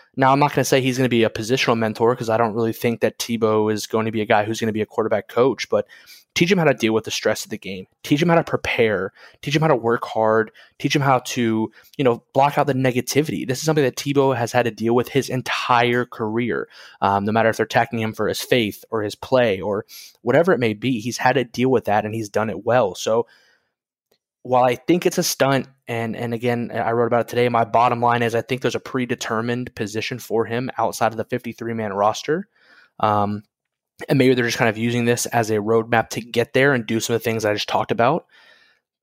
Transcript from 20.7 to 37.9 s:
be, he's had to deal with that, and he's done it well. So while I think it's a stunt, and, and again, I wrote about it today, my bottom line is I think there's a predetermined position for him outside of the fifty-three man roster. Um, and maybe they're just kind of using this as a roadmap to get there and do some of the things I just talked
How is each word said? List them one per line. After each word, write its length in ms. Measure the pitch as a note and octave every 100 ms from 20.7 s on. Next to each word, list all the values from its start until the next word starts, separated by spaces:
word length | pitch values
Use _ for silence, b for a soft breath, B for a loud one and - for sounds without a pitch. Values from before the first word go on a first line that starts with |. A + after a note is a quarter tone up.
be, 260 | G#2 A#2+ A#2+
he's 160 | A#2 -
had 200 | B2+ C3
to 80 |
deal 260 | A#2 - B2
with 160 | A#2+ -
that, 180 | G#2
and 100 | G#2
he's 140 | A2+ G#2+
done 220 | A2 A2
it 160 | F2+ A2+
well. 280 | B2 G#2
So 320 | F#2 A#2 A2+ - b b b b _ _ _ _ _ _ _
while 220 | B2 B2
I 100 | B2+
think 320 | A#2+ - F3 F3
it's 100 | F3
a 60 |
stunt, 460 | E3 - C3+ C3+ - _ -
and, 260 | A#2 A#2
and 200 | - A#2
again, 360 | A#2 A#2+ A#2+ A#2
I 220 | A2+ A2
wrote 140 | A#2 A2+
about 160 | A#2+
it 60 | -
today, 200 | A#2+ B2
my 160 | A#2
bottom 380 | A2+ A2+ B2 A#2+
line 200 | A#2+ A#2+
is 120 | A#2
I 80 | A#2
think 180 | - B2
there's 140 | B2+
a 60 | A2+
predetermined 920 | - C3+ A#2+ A#2+ - A2 A#2 A#2+ B2
position 440 | - G#2+ A2 - B2
for 260 | - A2
him 260 | A2+ A#2 C3 -
outside 360 | A2+ - A2+
of 40 | A2
the 80 |
fifty-three 480 | - B2 A#2+ A2 A#2
man 220 | A2+ G#2+
roster. 520 | G2 G#2 G#2+ - D#3+ - b b b b -
Um, 420 | G#2+ G#2 G2+ G#2 - _ _ _ _ - -
and 80 | C#3
maybe 160 | C3
they're 100 | B2+
just 140 | A#2+ -
kind 100 | A#2+
of 80 | G#2+
using 300 | A#2 A#2+ A#2
this 180 | A#2+
as 240 | - A#2+ A2
a 60 |
roadmap 560 | G#2+ G#2 A2+ A2+ A#2 A2
to 100 | -
get 320 | A#2+ A#2 A#2
there 220 | B2+ C#3
and 100 | C3
do 160 | A2 A2+
some 160 | - A2+
of 60 |
the 20 |
things 220 | A#2 A2+ G#2+
I 80 |
just 120 | G#2 -
talked 240 | G2 A2